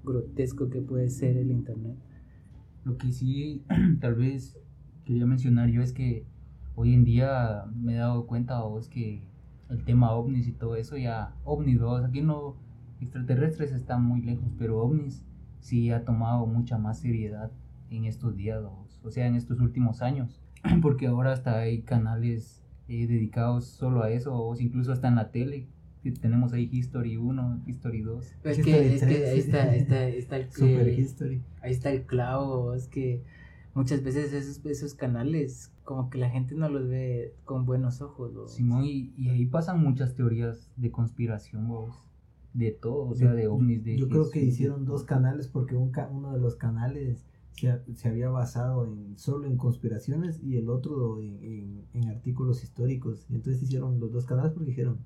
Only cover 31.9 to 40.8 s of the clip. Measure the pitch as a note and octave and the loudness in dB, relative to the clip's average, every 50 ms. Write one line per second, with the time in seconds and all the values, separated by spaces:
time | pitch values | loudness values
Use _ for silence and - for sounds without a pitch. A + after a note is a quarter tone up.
31.9 | C3+ B2+ B2+ - B2+ B2 A#2+ B2 C3 C3+ C#3 C3+ C3 B2 B2 A#2+ B2 B2+ B2+ - | -2 -2 -2 -2 -2 0 0 0 -2 -2 -2 0 -2 -2 -2 -2 -2 -4 -6 -6
32.9 | - C#3 C3 B2 B2 B2 - - - - - - - - - - - C3 C3+ B2+ | -6 -4 -2 -2 -2 -4 -6 -12 -18 -20 -20 -20 -20 -20 -20 -4 0 0 0 2
33.9 | D3+ C3+ C3 C3 B2+ D3 D3 C#3+ C#3+ C#3+ C#3 C#3+ C#3+ D3+ - D3+ C#3+ C3 D3+ C3 | 0 0 0 0 -2 -2 -2 -2 -4 -4 -6 -6 -10 -10 -6 -6 -6 -4 -6 -10
34.9 | - - C3+ B2 A#2+ A#2 B2 D3 D#3+ D#3+ C#3+ B2+ B2+ - - - - - - - | -8 -4 -2 -2 -2 -2 -2 -2 0 0 -2 -4 -6 -12 -18 -20 -20 -20 -12 -8
35.9 | C3+ C3 C3 - - B2+ B2 B2 A#2+ B2+ C3 B2+ D3 D#3+ D#3+ D3+ C#3+ C#3 C3 B2 | -6 -6 -4 -4 -2 -2 -2 0 0 -2 -4 -4 -2 -2 -2 -2 -2 -2 -2 -2
36.9 | B2+ B2+ C3 B2+ B2 A#2+ A#2+ - - - - - C3+ C3 B2+ B2 B2+ B2+ C3 B2+ | -2 -2 -2 -2 -4 -4 -4 -8 -12 -16 -10 -6 -4 -2 0 0 0 2 0 0
37.9 | B2 - C#3+ C#3+ - - B2 A#2 A#2 A2 A2 A2 A2+ A#2 A#2+ A#2+ A#2+ B2+ C#3 D3 | -2 -4 -10 -12 -12 -12 -12 -10 -10 -12 -14 -12 -2 0 2 4 4 4 2 0
38.9 | C#3 C3+ B2+ - - C3+ B2+ B2 B2 A#2+ A#2+ B2 - E3 E3 F#3 F#3 E3 D3+ C3+ | -2 -4 -6 -6 -8 -4 0 0 2 2 2 2 2 0 0 2 2 4 4 4
39.9 | B2 B2+ C3 B2 - - B2 A#2 A2+ A2+ A#2 A#2 A2 - - - - B2+ | 4 2 0 -2 0 0 0 2 2 0 -2 -4 -4 -8 -16 -16 -8 -4